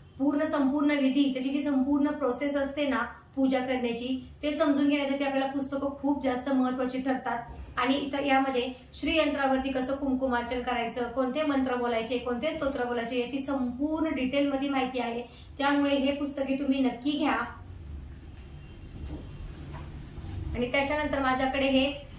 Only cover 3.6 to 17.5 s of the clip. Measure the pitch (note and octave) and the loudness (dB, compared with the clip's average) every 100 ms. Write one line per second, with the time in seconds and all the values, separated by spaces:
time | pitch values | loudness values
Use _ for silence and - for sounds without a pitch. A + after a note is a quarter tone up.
3.6 | C4 B3 A#3+ A#3 B3+ C4 - - D4 C#4+ | 2 0 0 -2 -4 -6 -8 -6 -2 2
4.6 | D4+ C#4 C#4+ C#4+ C4+ C#4 C#4 C4+ C4+ C#4 | 4 4 4 4 2 0 0 0 0 -2
5.6 | C4 C4+ C#4 - C#4 C#4 B3+ B3 C#4 C4+ | -2 -2 -4 -2 0 0 0 0 2 2
6.6 | B3+ C4 B3+ C4 C4+ B3+ A#3+ - - - | 2 0 -2 -2 -2 -2 -2 -4 -6 -12
7.6 | - - C4 C4+ C#4+ C#4 C#4+ C4+ C4+ B3 | -8 -2 2 2 0 -2 2 4 4 0
8.6 | C4 - - - D4+ D#4+ D4 C4+ C4+ C4 | -2 -8 -14 -4 0 2 2 2 2 2
9.6 | C#4 C4 C4 C4+ C4+ B3+ C4 A#3+ A#3+ B3 | 2 -2 -2 -2 0 2 2 0 0 -2
10.6 | B3 A#3+ A#3 B3 A#3 C4+ B3+ D4+ D4+ C4+ | 0 -2 -2 -2 -2 0 0 2 2 2
11.6 | C4 B3 A#3+ A3+ A3+ A#3+ B3 A#3+ D#4 D#4+ | 2 0 2 0 0 -2 -2 -2 -2 0
12.6 | C#4 B3 A#3+ A#3+ A#3 B3+ A#3+ C4+ C#4+ C4+ | -2 -2 -2 -2 -2 -2 -2 -4 -2 -2
13.6 | B3 B3+ D4+ D#4+ D#4+ C4 C4 C#4+ C#4+ C4+ | -2 -2 -2 0 0 0 0 2 2 0
14.6 | C#4 C4+ B3+ B3+ A#3 A#3 - - - - | 0 0 0 -2 -4 -4 -8 -14 -16 -2
15.6 | C#4 C#4+ C#4 C#4 C#4 C#4+ C#4 C#4 C4 C4+ | 2 4 4 4 2 0 -4 -2 -2 0
16.6 | C#4 C4+ B3+ A#3 D4 C#4+ D4 A3+ - | 2 4 2 2 -2 2 2 0 -2